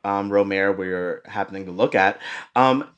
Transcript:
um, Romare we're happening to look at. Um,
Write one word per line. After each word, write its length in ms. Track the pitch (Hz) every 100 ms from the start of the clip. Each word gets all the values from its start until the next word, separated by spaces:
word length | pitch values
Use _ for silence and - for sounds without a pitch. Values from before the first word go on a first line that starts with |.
um, 260 | 101 101 101
Romare 460 | 101 101 98 98 98
we're 480 | 92 92 90 82 -
happening 400 | 107 98 98 92
to 60 |
look 240 | 90 120 98
at. 240 | 95 - - - - 120
Um, 320 | 131 131 -